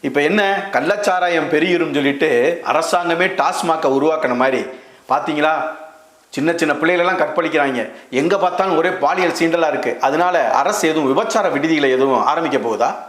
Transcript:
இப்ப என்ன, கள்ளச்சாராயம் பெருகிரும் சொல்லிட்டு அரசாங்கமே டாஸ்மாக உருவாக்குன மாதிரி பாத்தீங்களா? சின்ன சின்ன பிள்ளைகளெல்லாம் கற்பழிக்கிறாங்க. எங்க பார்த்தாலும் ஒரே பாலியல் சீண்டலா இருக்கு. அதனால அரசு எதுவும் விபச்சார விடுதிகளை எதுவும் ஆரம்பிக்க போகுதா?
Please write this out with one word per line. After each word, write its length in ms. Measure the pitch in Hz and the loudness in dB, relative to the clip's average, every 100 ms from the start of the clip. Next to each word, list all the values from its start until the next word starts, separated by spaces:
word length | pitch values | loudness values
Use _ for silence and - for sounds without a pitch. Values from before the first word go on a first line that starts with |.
இப்ப 200 | 139 139 | -2 0
என்ன, 480 | 147 208 196 196 - | 2 2 0 0 -2
கள்ளச்சாராயம் 760 | 123 147 208 202 185 180 170 147 | -2 0 0 0 0 2 0 0
பெருகிரும் 460 | 147 175 175 160 | 0 2 0 0
சொல்லிட்டு 680 | 143 139 139 156 120 135 170 | 0 0 0 2 2 2 0
அரசாங்கமே 600 | - 139 160 180 170 165 180 - | -2 -2 0 -2 0 0 0 0
டாஸ்மாக 460 | 156 180 175 160 147 135 | -2 0 -2 0 2 2
உருவாக்குன 360 | 147 156 131 | 2 0 0
மாதிரி 320 | 123 131 127 - - - - - | 2 2 0 -4 -10 -20 -20 -2
பாத்தீங்களா? 460 | 139 160 151 151 156 - - - - - _ _ | -2 -2 0 0 0 -4 -8 -18 -20 -20 _ _
சின்ன 220 | - 151 170 | -4 -2 0
சின்ன 180 | 160 | 0
பிள்ளைகளெல்லாம் 460 | 143 160 180 175 180 | 0 0 2 0 0
கற்பழிக்கிறாங்க. 720 | 151 175 160 156 143 127 107 - - | -2 0 -2 0 0 -2 -6 -10 -6
எங்க 280 | 127 156 196 | -2 0 0
பார்த்தாலும் 380 | 180 180 190 165 | 0 0 0 2
ஒரே 140 | 175 | 0
பாலியல் 460 | 180 143 185 180 - | 0 0 0 0 0
சீண்டலா 300 | 165 165 160 | 0 2 0
இருக்கு. 280 | - 123 110 | 0 -4 -2
அதனால 500 | 139 151 180 175 123 | 0 2 2 2 2
அரசு 380 | 107 143 - 160 | 2 0 0 0
எதுவும் 200 | 156 139 | 0 0
விபச்சார 400 | 135 226 226 196 | 0 0 0 0
விடுதிகளை 420 | 143 156 160 139 | 0 0 2 2
எதுவும் 340 | 127 135 123 | 2 2 2
ஆரம்பிக்க 340 | 107 156 165 139 | 2 0 0 -2
போகுதா? 360 | 113 104 117 - | -2 0 -2 -2